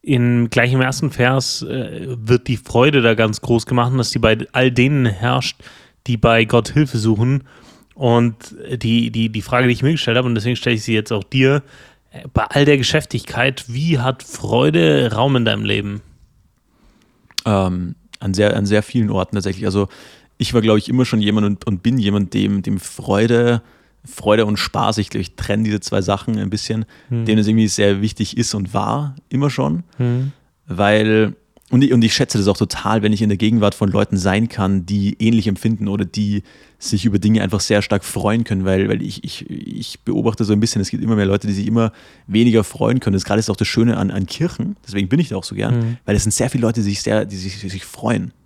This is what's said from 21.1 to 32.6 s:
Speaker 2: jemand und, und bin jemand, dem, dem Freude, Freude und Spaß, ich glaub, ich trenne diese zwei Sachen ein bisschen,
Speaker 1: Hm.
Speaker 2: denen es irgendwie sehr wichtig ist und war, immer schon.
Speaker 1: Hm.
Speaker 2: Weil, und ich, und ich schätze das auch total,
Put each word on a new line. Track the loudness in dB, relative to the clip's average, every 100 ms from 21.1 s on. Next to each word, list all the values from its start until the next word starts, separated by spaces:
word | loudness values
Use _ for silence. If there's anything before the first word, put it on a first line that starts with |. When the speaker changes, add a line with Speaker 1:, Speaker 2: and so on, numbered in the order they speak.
| 2
Speaker 2:
jemand | 2 2 0
und, | -2 -4
und | -2
bin | 0 0
jemand, | 0 0 -2
dem, | -2 0 -2
dem | -2 -6
Freude, | -6 -12 -2 2 4 4 4 0 -4 _ _ _ -20
Freude | -4 2 4 2
und | 0
Spaß, | -2 -2 -2 -2
ich | -4
glaub, | -6
ich | -8 -10
trenne | -4 -2
diese | 0 -2
zwei | -2 -2
Sachen | 0 -2 -2 -4
ein | -4
bisschen, | -6 -4 -6 -6 -12 _
Speaker 1:
Hm. | -4 2
Speaker 2:
denen | 2
es | 4
irgendwie | 4 2
sehr | 2 2 2
wichtig | -2 -4 -6 -2
ist | -4
und | -4 -4
war, | -2 -2 -2 -4 -10 _
immer | -2 -2
schon. | -2 -2 -4 -8 -4
Speaker 1:
Hm. | -2 0 -4 -8 _ _ -12
Speaker 2:
Weil, | 0 2 4 4 2 2 -2 _ _ _
und | 2
ich, | 4
und | 4
ich | 4
schätze | 2 0 2
das | 2
auch |
total, | 0